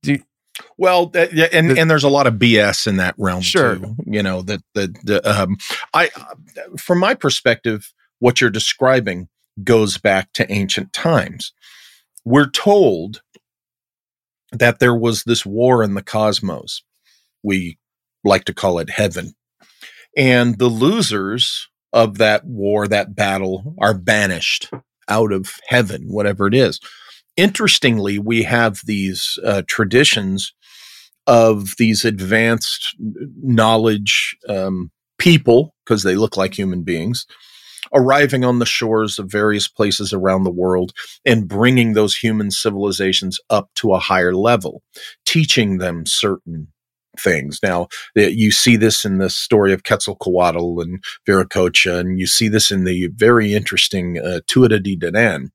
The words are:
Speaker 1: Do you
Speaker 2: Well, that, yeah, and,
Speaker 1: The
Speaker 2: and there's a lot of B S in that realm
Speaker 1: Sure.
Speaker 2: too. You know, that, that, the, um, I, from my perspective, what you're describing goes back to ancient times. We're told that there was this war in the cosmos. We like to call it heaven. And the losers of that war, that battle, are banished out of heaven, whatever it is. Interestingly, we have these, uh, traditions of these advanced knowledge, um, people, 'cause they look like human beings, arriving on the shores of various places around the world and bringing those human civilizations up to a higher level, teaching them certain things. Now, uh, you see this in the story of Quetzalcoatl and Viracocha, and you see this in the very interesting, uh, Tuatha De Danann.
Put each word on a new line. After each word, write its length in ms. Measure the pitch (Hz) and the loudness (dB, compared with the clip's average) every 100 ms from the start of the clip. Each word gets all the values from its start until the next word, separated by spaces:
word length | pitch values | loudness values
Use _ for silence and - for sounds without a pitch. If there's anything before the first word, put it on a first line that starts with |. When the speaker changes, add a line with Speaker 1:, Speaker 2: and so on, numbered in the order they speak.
Speaker 1:
Do 80 | - | -2
you 100 | 139 _ _ _ - - _ | -4 _ _ _ -20 -20 _
Speaker 2:
Well, 280 | 185 180 175 | 2 2 0
that, 260 | 180 170 | 0 0
yeah, 160 | 165 165 | 2 2
and, 180 | 165 160 | 4 4
Speaker 1:
The 100 | 131 | 4
Speaker 2:
and 100 | 160 | 4
there's 140 | 156 | 4
a 40 | 139 | 4
lot 200 | 139 135 | 4 2
of 100 | 110 | 4
B 180 | 120 110 | 4 6
S 280 | 101 98 - | 4 0 -2
in 120 | 95 | -2
that 180 | 92 - | -2 -2
realm 220 | 101 90 | -4 -2
Speaker 1:
Sure. 320 | 90 185 131 | -2 0 0
Speaker 2:
too. 220 | 95 98 113 - | -2 -8 -12 -6
You 160 | 104 | -4
know, 200 | 98 92 | -2 -4
that, 180 | 92 104 _ | -6 -10 _
that, 200 | - 98 95 | -6 -6 -8
the, 240 | - 101 110 | -2 0 2
um, 280 | 104 92 98 - - - | 0 0 -4 -8 -12 -4
I, 180 | 156 165 - - - 156 - - - | -2 -2 -4 -20 -20 _ -20 -18 -16
from 220 | - 175 | -2 0
my 140 | 190 | 2
perspective, 800 | 254 156 - - 113 117 107 - _ _ _ | 0 -2 0 0 0 -2 -6 -8 _ _ _
what 200 | 120 123 | 0 2
you're 100 | 123 | 0
describing 760 | 107 - - 131 131 101 90 90 _ _ - | 0 -4 -2 2 2 0 -8 -10 _ _ -14
goes 340 | 98 113 107 95 | 2 2 2 0
back 340 | 107 95 92 | 0 0 -2
to 180 | - - | -6 -4
ancient 400 | 101 98 - 98 | -2 -4 -4 -6
times. 600 | - 170 156 - - - _ _ - - _ _ - | -4 0 0 0 -8 -16 _ _ -20 -20 _ _ -16
We're 280 | - 131 139 | 0 2 2
told 720 | - - 202 160 90 87 107 _ _ _ _ _ _ _ _ _ _ _ _ _ | 0 2 4 4 2 -6 -14 _ _ _ _ _ _ _ _ _ _ _ _ _
that 260 | 120 120 120 | 0 2 4
there 160 | 123 | 2
was 300 | 120 117 110 | 4 0 -2
this 220 | - 117 98 | -2 -2 -2
war 360 | 104 123 123 | 0 4 4
in 120 | 107 | 2
the 80 | 98 | -2
cosmos. 800 | - 107 107 101 98 78 - - _ _ _ _ _ _ | -4 0 0 0 -4 -8 -12 -14 _ _ _ _ _ _
We 360 | 104 95 87 80 _ _ _ _ | -4 -4 -4 -12 _ _ _ _
like 200 | 101 95 | 0 0
to 80 | - | 0
call 260 | 90 101 87 | -4 -2 -2
it 120 | 80 | -4
heaven. 420 | - 104 85 - - _ _ _ _ - - _ - | -2 -2 -2 -12 -16 _ _ _ _ -20 -20 _ 0
And 420 | 131 123 120 104 | 2 4 2 2
the 100 | 123 | 0
losers 1000 | 110 135 226 185 104 95 113 - - - _ _ | 2 0 2 -2 -2 -4 -4 -4 -6 -12 _ _
of 240 | 120 113 98 | 2 2 2
that 260 | 110 107 | 2 2
war, 420 | 143 113 101 104 104 | -2 -6 -2 0 0
that 260 | 104 98 | -2 -2
battle, 600 | 98 101 98 95 95 110 175 | -4 -2 -2 -4 -6 -10 -2
are 160 | 101 | 0
banished 760 | 104 90 107 101 87 - - - - _ _ - | 0 0 0 0 -2 -4 -6 -8 -16 _ _ -4
out 240 | 107 110 | -2 0
of 220 | 98 92 - - | -2 -6 -14 -2
heaven, 380 | 123 107 98 - | 0 0 -4 -8
whatever 380 | 98 101 95 98 | -4 -4 0 0
it 80 | |
is. 240 | 120 117 - - - - - _ - | 2 2 0 -14 -20 -20 -20 _ 0
Interestingly, 800 | 196 190 214 - 135 113 101 101 | 0 2 0 2 2 0 -2 -4
we 240 | 104 117 | -2 -2
have 400 | 110 120 117 101 | 0 2 0 -2
these, 540 | - 104 95 92 - - | -6 -4 -2 -4 -8 -6
uh, 200 | 95 101 87 | -2 -2 -4
traditions 840 | - 107 117 147 - 98 95 - _ _ - - - - _ - | -2 2 4 2 0 -2 -6 -8 _ _ -20 -20 -20 -20 _ 2
of 480 | 117 113 107 98 - | 4 6 2 -4 -2
these 260 | 113 107 | 0 2
advanced 880 | 120 104 95 110 113 113 - - - - | -2 -4 -2 0 2 0 -4 -8 -10 -10
knowledge, 1400 | 110 - 143 123 135 117 110 113 113 107 101 - - - - | -12 -10 -14 -10 0 2 4 4 2 0 0 -2 -4 -10 -8
um, 440 | 98 95 92 87 _ _ _ | -6 -4 -6 -8 _ _ _
people, 580 | - 165 - 120 156 _ - | 4 4 6 4 4 _ -4
'cause 160 | 110 | -2
they 140 | 95 95 | 0 0
look 200 | 107 - | 0 -2
like 220 | 95 95 | -4 -2
human 240 | 98 90 | -6 -4
beings, 420 | 82 85 82 123 - - - - - - - | -4 -4 -4 -6 -10 -20 -20 -20 -20 -18 0
arriving 500 | 139 127 139 143 135 | 2 4 4 2 2
on 140 | 123 123 | 0 0
the 80 | 117 | 0
shores 520 | - 117 110 110 - | -2 -2 0 -2 -6
of 120 | 95 | -6
various 360 | 104 107 104 - | -2 0 0 -4
places 460 | _ 104 - 98 | _ -2 -2 -4
around 320 | 98 95 95 | -2 0 2
the 60 | 95 | 0
world 420 | 87 92 92 92 - - - | 0 0 0 -2 -8 -20 -6
and 240 | - 117 95 | 0 0 0
bringing 460 | 98 120 127 117 | 2 2 4 2
those 200 | 107 107 | 2 2
human 360 | - 117 107 101 | 0 -2 -2 -2
civilizations 880 | 95 113 101 101 95 95 92 95 92 _ | -2 -4 -2 -4 -2 0 -2 -4 -8 _
up 220 | 107 98 | -2 -2
to 200 | - 113 | -4 0
a 40 | 92 | 0
higher 360 | - 92 90 | 2 0 2
level, 480 | 92 107 120 92 - _ - - - | 2 2 0 -2 -12 _ -20 -20 -12
teaching 540 | - 165 156 - 107 95 | -4 0 0 2 0 0
them 260 | 90 85 | -4 -6
certain 640 | 78 - 107 95 - 82 78 _ _ _ _ - | -6 -2 -2 -2 -6 -12 -12 _ _ _ _ -6
things. 400 | 98 82 69 73 | -2 -2 -4 -6
Now, 260 | 101 87 87 - - - | -4 -2 -4 -10 -4 2
uh, 60 | |
you 280 | 101 101 107 | 2 2 0
see 260 | 104 - 113 | 2 4 4
this 280 | 110 - | 4 0
in 140 | 107 95 | -2 -2
the 120 | 95 | -2
story 420 | - - 107 98 | -4 0 2 4
of 100 | 95 | 2
Quetzalcoatl 960 | - 101 - 98 - 90 87 85 87 87 | 0 -2 -2 -8 -2 2 2 0 -4 -4
and 220 | 85 92 - - - | -6 -10 -14 -10 0
Viracocha, 680 | 98 95 - 90 87 92 87 | 0 2 0 0 2 0 -2
and 200 | 90 92 | -4 -4
you 80 | 90 | -2
see 220 | - 110 | 0 0
this 220 | 107 - | 0 0
in 140 | 98 | 0
the 240 | 92 90 90 | -2 -2 -4
very 400 | 101 110 120 107 | 2 4 4 4
interesting, 640 | 104 - 95 - 98 90 85 | 0 -2 -2 -2 -2 -4 -6
uh, 220 | 87 87 - | -4 -6 -2
Tuatha 360 | - 123 107 | 4 4 4
De 140 | 98 95 | -2 -4
Danann. 540 | 85 95 113 78 65 | -2 0 0 0 -8